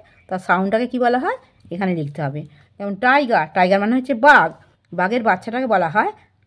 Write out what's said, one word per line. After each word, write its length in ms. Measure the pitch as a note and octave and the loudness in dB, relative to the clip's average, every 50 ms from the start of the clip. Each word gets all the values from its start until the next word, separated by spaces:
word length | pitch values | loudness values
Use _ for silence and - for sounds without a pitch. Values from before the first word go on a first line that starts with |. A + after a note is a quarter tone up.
| - _ _ _ _ - | -8 _ _ _ _ -10
তার 120 | F#3+ F#3 | -10 -6
সাউন্ডটাকে 480 | - - F3+ F#3 F#3+ G3 G#3+ A3 B3 B3 | -2 0 0 0 0 0 -2 -2 -2 -4
কী 120 | - B3 | -4 -2
বলা 200 | B3 A#3+ B3 B3+ | 0 0 0 0
হয় 180 | D4 G4 C5 - - _ _ _ _ - | -2 -4 -6 -8 -12 _ _ _ _ -14
এখানে 240 | E3+ F3+ G3 F#3 F3+ | -8 -6 -4 -2 -2
লিখতে 260 | E3 D3+ C#3+ D3 - | -4 -4 -6 -8 -8
হবে। 220 | D3+ C#3 C#3 D3+ - - - _ _ _ _ - | -8 -6 -6 -8 -12 -14 -18 _ _ _ _ -12
যেমন 180 | G3+ G3+ G3 | -10 -10 -6
টাইগার, 520 | F#3+ B3+ B3 C4+ C#4+ D4 A3+ A3+ F3 D#3 D#3+ - | -2 2 2 2 2 2 2 0 0 0 0 0
টাইগার 260 | F#3+ F3+ F3+ G3 G3 | 0 2 2 2 2
মানে 160 | G3+ G#3+ B3 | 2 0 0
হচ্ছে 180 | C4 B3+ C4 C#4 | 0 -2 -2 -2
বাঘ, 380 | A3 A#3+ D4 C#4 A3+ D#3+ E3 D#3+ - _ _ _ _ _ _ F3 | 4 6 6 6 6 6 2 -2 -8 _ _ _ _ _ _ -6
বাঘের 300 | F3+ F3+ F#3+ A#3 B3 A3 | -4 -4 -2 -2 -2 0
বাচ্চাটাকে 440 | A3 F#3 F#3 - A#3 A3 B3+ C4 A#3 | 0 -2 -2 -4 -6 -6 -6 -2 0
বলা 220 | G#3+ F#3 F3 D#3+ | 0 0 0 0
হয় 220 | D#3+ G#3 B3 G4+ G#4+ - _ _ _ _ _ | 0 -2 -2 -2 -4 -10 _ _ _ _ _